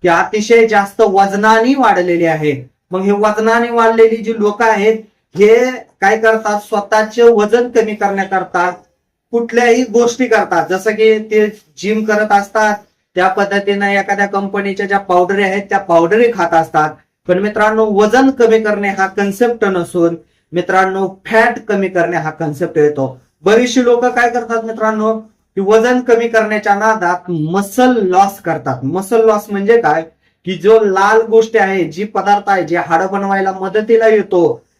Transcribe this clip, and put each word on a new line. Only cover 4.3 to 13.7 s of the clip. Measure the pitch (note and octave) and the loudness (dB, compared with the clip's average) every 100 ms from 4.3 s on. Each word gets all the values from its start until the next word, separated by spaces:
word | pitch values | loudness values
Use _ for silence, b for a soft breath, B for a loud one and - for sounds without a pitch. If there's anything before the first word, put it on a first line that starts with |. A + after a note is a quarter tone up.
| A3 | -2
लोक | G#3 G#3 | -2 0
आहेत, | A3+ G#3+ G#3 A3 - _ _ D#3+ | 0 2 0 -2 -6 _ _ 2
हे | G#3 A3+ B3+ B3+ - _ | 4 6 2 -4 -14 _
काय | F#3+ A3 | 0 2
करतात, | A3 A3 A3 G#3 | 2 0 -2 -4
स्वतःचे | - G#3+ G3+ G#3+ G#3+ A#3+ | -4 -6 0 -2 -2 4
वजन | A#3 A3+ G#3 A#3 A#3+ | 4 6 2 0 0
कमी | A#3 G#3+ G#3 | 0 -2 -2
करण्याकरता | G3+ G3 F#3+ F#3+ F3+ F3+ F3 F3 _ _ _ _ _ | -2 -2 -2 -4 -4 -2 -2 -4 _ _ _ _ _
कुठल्याही | A#3 A#3 A#3 A#3+ A#3 | -4 -2 0 2 2
गोष्टी | B3 G#3+ A#3+ A#3 B3+ | 2 0 0 0 0
करतात, | A3 - E3+ E3 | 0 0 -2 -2
जसं | F#3 A3 | -2 -2
की | G#3 A3 G#3+ | 2 2 2
ते | A3 G#3+ G#3+ G#3 _ - | 0 0 0 -4 _ -10
जिम | F#3 A3 G#3+ | -4 -4 -2
करत | G#3 G#3+ | -2 2
असतात, | G3+ G3 A3 G#3+ G#3 _ _ _ - | 0 0 -2 -2 -2 _ _ _ -2
त्या | F#3 | -2
पद्धतीनं | F#3+ G3+ G3 G3+ | 0 -2 -2 -2